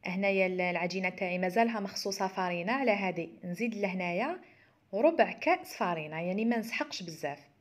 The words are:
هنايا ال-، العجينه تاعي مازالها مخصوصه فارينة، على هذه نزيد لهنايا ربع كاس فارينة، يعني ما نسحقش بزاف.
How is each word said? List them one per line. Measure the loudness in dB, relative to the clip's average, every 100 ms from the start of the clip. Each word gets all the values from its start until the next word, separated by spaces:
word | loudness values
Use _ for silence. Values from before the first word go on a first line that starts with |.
هنايا | -4 0 2 4 2
ال-، | 2
العجينه | 0 0 -2 0 -2
تاعي | -2 -4 0
مازالها | 2 4 2 2
مخصوصه | -4 -4 -6 -2 -2
فارينة، | 0 -2 -2 -2
على | 0 2
هذه | 2 0 -2 -6 -8
نزيد | -8 -4 -4
لهنايا | 0 -2 0 -2 0 -2 -4 -12 -20 -20 _ _
ربع | 4 4 6 2
كاس | 2 2 2 0 -2
فارينة، | 0 0 -4 -4
يعني | -2 0
ما | 2 2
نسحقش | -2 -4 -4 -4
بزاف. | -10 -6 -6 -6 -14 _